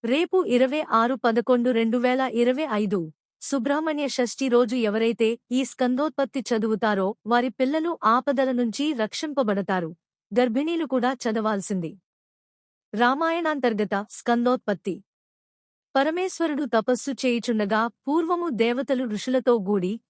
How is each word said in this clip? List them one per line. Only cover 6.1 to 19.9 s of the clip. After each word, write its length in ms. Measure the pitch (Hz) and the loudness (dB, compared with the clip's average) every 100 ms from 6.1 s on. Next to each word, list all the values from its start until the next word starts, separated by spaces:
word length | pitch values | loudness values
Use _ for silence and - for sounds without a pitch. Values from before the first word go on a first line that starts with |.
| - 277 277 | -2 -4 -4
చదువుతారో 760 | - 226 220 214 220 202 190 - 208 | -2 -2 0 0 2 2 0 -4 0
వారి 220 | 240 254 | 2 2
పిల్లలు 500 | - 262 320 320 330 | 0 0 0 -2 0
ఆపదల 480 | 214 240 254 269 262 | 2 2 2 0 0
నుంచి 420 | 247 240 202 294 | 2 -2 -2 -2
రక్షింపబడతారు. 1000 | 269 214 - 311 285 220 196 190 190 165 170 _ _ _ 208 | -2 -4 -4 -4 -2 0 0 0 -2 -4 -10 _ _ _ 0
గర్భిణీలు 460 | 254 226 311 339 302 | 2 0 -2 -2 -2
కూడా 280 | 262 240 | 0 0
చదవాల్సింది. 840 | 262 240 220 214 202 - 190 165 196 _ _ _ _ _ _ _ _ _ | -2 -4 -2 -2 -2 -4 -4 -4 -10 _ _ _ _ _ _ _ _ _
రామాయణాంతర్గత 1120 | 208 240 277 330 330 320 294 240 208 208 196 214 | 0 2 2 0 0 -2 0 0 0 -2 -2 -4
స్కందోత్పత్తి. 920 | - - 240 240 247 - 196 - 180 _ _ _ _ _ _ _ _ _ 269 | -8 -2 2 2 0 -2 -4 -4 -8 _ _ _ _ _ _ _ _ _ 0
పరమేశ్వరుడు 720 | 277 339 381 - 330 285 277 | 2 0 -4 -2 -2 0 0
తపస్సు 460 | 226 220 247 - | 0 2 -2 -2
చేయుచుండగా 760 | 254 254 240 214 214 202 214 226 | -2 0 0 -2 -2 0 0 0
పూర్వము 640 | _ - 311 330 349 339 | _ -2 0 0 -2 -2
దేవతలు 540 | 220 226 240 277 254 | 0 0 0 -2 -2
ఋషులతో 560 | 254 208 - 254 247 240 | -2 -4 -2 0 2 0
గూడి 420 | 185 208 180 | 2 0 0